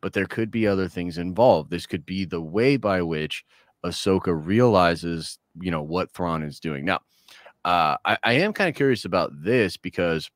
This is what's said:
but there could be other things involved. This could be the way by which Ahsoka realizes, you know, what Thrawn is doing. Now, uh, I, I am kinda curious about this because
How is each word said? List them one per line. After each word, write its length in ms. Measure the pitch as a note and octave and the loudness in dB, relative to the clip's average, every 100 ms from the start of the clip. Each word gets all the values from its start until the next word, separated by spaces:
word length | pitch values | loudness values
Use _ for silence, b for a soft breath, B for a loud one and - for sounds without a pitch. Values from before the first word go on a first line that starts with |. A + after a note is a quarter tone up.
but 120 | G2 | -4
there 140 | G2+ F#2+ | -2 -2
could 240 | - A2 | -2 -4
be 160 | A2+ A2 | 0 2
other 200 | F#2+ F#2 | 2 -2
things 300 | F2+ F2 D#2+ | -4 -6 -6
involved. 540 | F2 F2+ B2 F2 D2 | -6 4 6 6 2
This 160 | E2+ - | -8 -6
could 180 | F2+ D2 | -8 -6
be 200 | F#2+ F#2 | -6 -4
the 160 | E2+ | -6
way 360 | E2 F#2 B2+ C#3 | -4 0 2 2
by 240 | G#2+ F#2 | 0 0
which 420 | E2+ D#2+ D#2 - - b b b | 0 -2 -4 -8 -14 b b b
Ahsoka 560 | F2 E2+ - F#2+ F2+ E2 | -8 -4 0 0 2 -4
realizes, 1000 | D2+ G#2+ B2 G2+ F2 E2+ E2+ E2+ D#2+ - _ E2 | 0 4 6 6 4 2 -4 -6 -8 -14 _ -10
you 120 | F2+ | -4
know, 100 | E2 | -4
what 300 | D2+ F2 F2 | -2 -4 -4
Thrawn 320 | - F2 E2 | -4 -4 -4
is 160 | D2+ C#2+ | -6 -8
doing. 260 | E2 D2 D2+ | -8 -6 -2
Now, 140 | F#2 _ B B B B B - | -2 _ B B B B B 0
uh, 320 | F2 D#2 D2 - | 2 2 0 0
I, 120 | G#2 | 0
I 100 | G#2 | 2
am 200 | B2 G3 | 2 2
kinda 200 | G#3 F#3+ | 0 -2
curious 320 | D3 C#3 B2 F#2+ | 2 0 0 0
about 260 | F2+ D#2+ D2 | 0 0 -4
this 360 | D#2+ B2 G2 - | 0 2 2 -2
because 520 | F#2 - F2 E2 - | -10 -2 0 0 -4